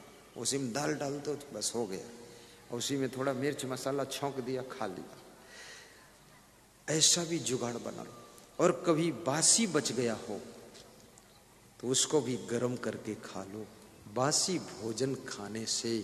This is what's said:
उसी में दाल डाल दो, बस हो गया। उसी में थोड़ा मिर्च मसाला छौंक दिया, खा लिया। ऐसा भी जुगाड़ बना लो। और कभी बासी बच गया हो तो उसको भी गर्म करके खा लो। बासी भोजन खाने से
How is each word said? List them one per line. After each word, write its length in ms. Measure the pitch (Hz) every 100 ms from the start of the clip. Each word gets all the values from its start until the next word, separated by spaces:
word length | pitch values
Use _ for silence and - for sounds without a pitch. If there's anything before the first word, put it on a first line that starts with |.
| - - - -
उसी 180 | 120 139
में 140 | 127
दाल 220 | 120 151
डाल 240 | 147 143 143
दो, 180 | 143 139 -
बस 180 | 107 104
हो 120 | 113 107
गया। 920 | 95 - - - - - - - 120
उसी 200 | 113 139
में 120 | 131
थोड़ा 220 | 123 139
मिर्च 320 | 123 143 143
मसाला 400 | 131 127 135 139
छौंक 320 | 131 - 139 131
दिया, 220 | 120 127
खा 240 | 120 - 104
लिया। 300 | 87 76 - - - - - - - - - - - - - - - - - -
ऐसा 360 | 156 - 175
भी 140 | 165 165
जुगाड़ 380 | 113 123 120 117
बना 240 | - 113
लो। 120 | 117 - - - - -
और 140 | 165 254 -
कभी 240 | 151 170
बासी 540 | 123 - 147 160 - 226
बच 260 | 151 139
गया 220 | 120 117 107 -
हो 120 | 101 - - - - - - - - - - - - - -
तो 80 | 117
उसको 320 | 131 - 156
भी 160 | 123 110 101
गर्म 260 | 117 123 127
करके 380 | 113 - -
खा 280 | 101 - 95
लो। 220 | 95 107 107 - - - 107
बासी 440 | 104 139 151 - 170
भोजन 560 | 101 - 113 113 135 131 -
खाने 360 | - 101 110 110
से 260 | - 117 113